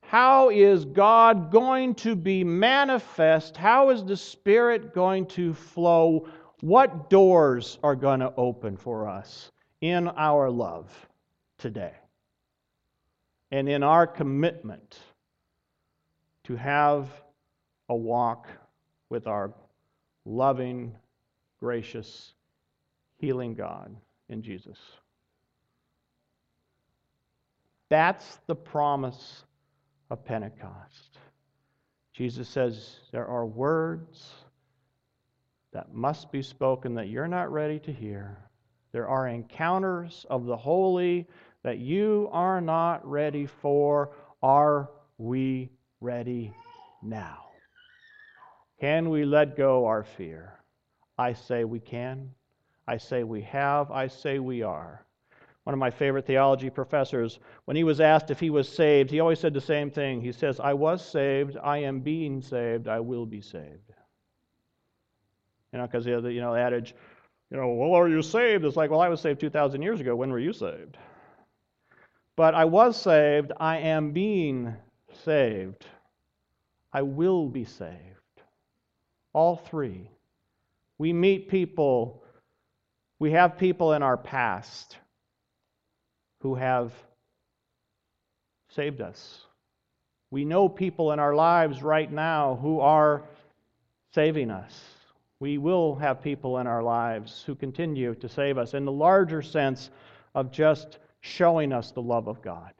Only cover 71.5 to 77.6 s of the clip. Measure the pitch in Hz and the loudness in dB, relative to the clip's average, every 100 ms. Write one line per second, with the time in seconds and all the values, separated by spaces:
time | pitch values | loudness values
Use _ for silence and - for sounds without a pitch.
71.5 | _ _ _ _ _ _ _ _ - 160 | _ _ _ _ _ _ _ _ 2 4
72.5 | 160 160 175 247 226 196 156 147 147 143 | 6 4 6 6 4 4 6 6 2 0
73.5 | - 160 160 160 156 156 151 202 202 156 | -4 -4 -2 -2 -2 -2 -2 -2 -2 -2
74.5 | 131 120 110 _ _ _ - - 151 123 | -4 -6 -10 _ _ _ -14 -2 2 2
75.5 | 107 92 95 - - _ _ _ _ _ | -2 -10 -14 -20 -20 _ _ _ _ _
76.5 | _ _ _ _ 139 139 139 175 185 147 | _ _ _ _ -6 -4 -2 0 0 -2
77.5 | 127 | -6